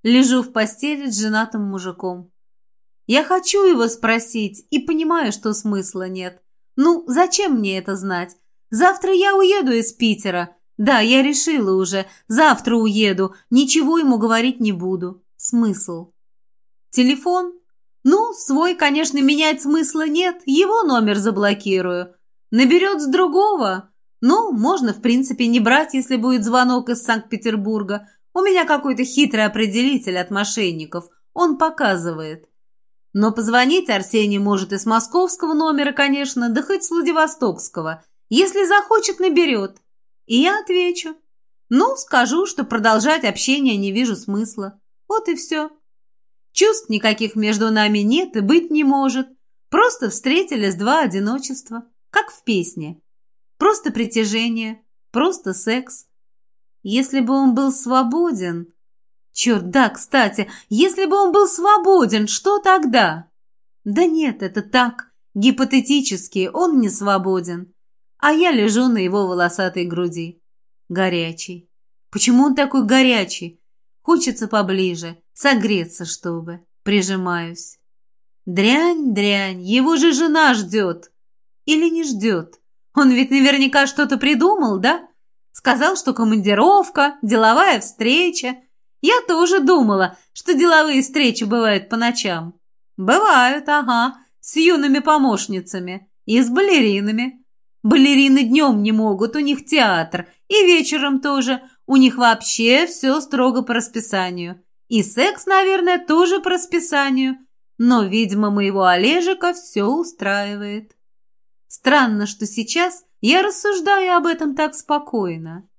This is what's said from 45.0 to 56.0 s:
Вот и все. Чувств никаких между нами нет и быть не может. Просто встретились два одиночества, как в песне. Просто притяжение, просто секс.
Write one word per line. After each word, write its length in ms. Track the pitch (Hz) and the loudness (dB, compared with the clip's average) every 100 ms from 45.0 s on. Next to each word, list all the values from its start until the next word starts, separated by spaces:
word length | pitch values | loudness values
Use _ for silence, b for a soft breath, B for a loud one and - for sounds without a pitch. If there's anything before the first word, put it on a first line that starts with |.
| _ | _
Вот 200 | 427 440 | -6 -4
и 60 | |
все. 380 | 330 - 311 302 _ _ _ _ _ _ _ _ - | -8 -6 -6 -6 _ _ _ _ _ _ _ _ 2
Чувств 320 | 415 440 - | 2 2 -4
никаких 480 | 214 220 214 220 214 | -2 0 -2 -4 -2
между 340 | 214 208 220 | -2 0 0
нами 300 | 214 208 208 | 2 2 2
нет 380 | 208 285 370 226 | 2 0 0 -2
и 20 | |
быть 320 | 196 330 339 | 2 2 2
не 140 | 302 277 | 0 2
может. 420 | 277 269 247 262 _ _ _ _ | 2 0 -2 -8 _ _ _ _
Просто 400 | 320 480 - 220 | 0 0 0 -6
встретились 640 | - 262 330 359 262 202 175 | -4 -2 0 -2 -2 -2 -2
два 260 | 208 311 | 0 0
одиночества, 840 | 262 185 208 262 269 262 - 226 233 _ _ | 0 -2 -4 -4 -8 -12 -12 -16 -16 _ _
как 200 | 269 311 | -4 -4
в 140 | - - | -10 -4
песне. 560 | 202 170 - 151 170 _ _ _ _ _ _ | -2 -4 -8 -12 -16 _ _ _ _ _ _
Просто 340 | 403 427 294 | -2 0 -4
притяжение, 880 | 220 233 226 214 220 233 226 220 220 _ _ _ | -4 -4 -2 -2 -2 -2 -4 -6 -10 _ _ _
просто 420 | 233 330 359 190 | -2 -2 -2 -8
секс. 540 | 185 - 247 254 - | -6 -4 -4 -6 -16